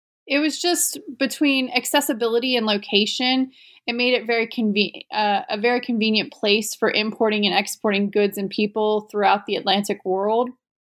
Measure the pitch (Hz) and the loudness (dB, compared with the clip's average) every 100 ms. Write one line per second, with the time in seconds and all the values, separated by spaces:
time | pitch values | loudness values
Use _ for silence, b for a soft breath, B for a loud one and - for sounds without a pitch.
0 | _ _ - 277 302 285 349 349 - 285 | _ _ -2 0 0 0 0 0 -2 -6
1 | - 254 269 - 294 269 254 247 247 294 | -12 -4 -4 0 2 2 0 -2 0 2
2 | 285 233 233 233 254 247 220 202 - 202 | 2 0 0 0 2 2 2 0 2 0
3 | 208 - 254 262 262 B B B - 240 | 0 0 0 0 0 B B B -6 -2
4 | 247 247 220 233 226 233 220 202 196 - | 2 2 0 0 0 -2 0 2 0 -4
5 | - - 208 202 - 214 226 247 247 233 | -8 -2 0 -2 -2 -2 0 0 -2 0
6 | 220 220 180 - 214 208 214 - 220 - | 2 2 0 -2 2 2 0 -2 0 0
7 | 214 214 220 214 208 185 208 - 220 196 | -2 0 0 2 0 0 -2 -4 -2 0
8 | 202 208 208 202 196 196 208 220 214 214 | 0 0 0 -2 -6 -2 -2 0 0 -2
9 | 208 208 196 202 208 190 - 190 202 202 | -4 0 2 2 0 -4 0 0 0 -4
10 | 185 185 202 220 247 254 _ _ | -2 -2 0 0 -2 -6 _ _